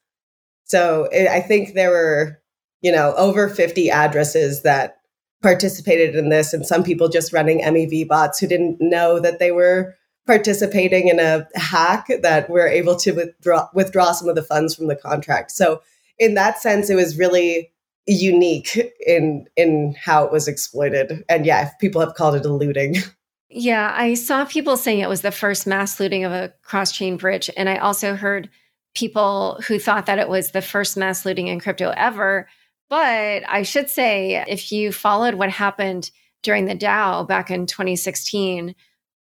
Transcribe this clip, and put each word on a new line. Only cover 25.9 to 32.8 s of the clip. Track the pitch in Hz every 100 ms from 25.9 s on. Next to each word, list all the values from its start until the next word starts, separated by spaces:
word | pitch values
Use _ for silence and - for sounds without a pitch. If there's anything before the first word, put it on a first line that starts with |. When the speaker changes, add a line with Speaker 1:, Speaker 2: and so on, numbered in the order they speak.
| -
Speaker 2:
looting | 196 190 185
of |
a | 180 185 _
cross-chain | - 196 190 - 190 180
bridge. | 185 190 - -
And | 190
I | 190
also | 202 202 202
heard | 196 202 196 - _ _ _ _
people | - 226 220 202 196 190 - -
who | 208
thought | 214 208 196
that | 202
it | -
was | 190 180
the | 190
first | 185 202 202 196
mass | 190 185 196
looting | 185 180
in | 175
crypto | 202 190 180 -
ever. | 233 208 196 196 190 _ _ _